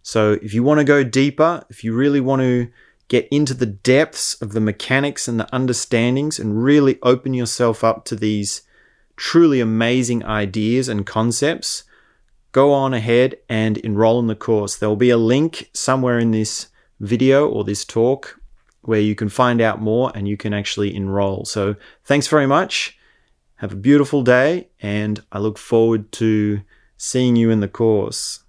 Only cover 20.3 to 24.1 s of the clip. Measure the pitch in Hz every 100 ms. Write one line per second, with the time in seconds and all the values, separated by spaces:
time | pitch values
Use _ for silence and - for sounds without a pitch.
20.3 | 104 107 104 104 - 101 85 98 98 98
21.3 | 95 - - 98 104 - _ - 143 143
22.3 | 151 139 143 190 - - _ _ _ _
23.3 | _ _ _ 101 101 107 143 139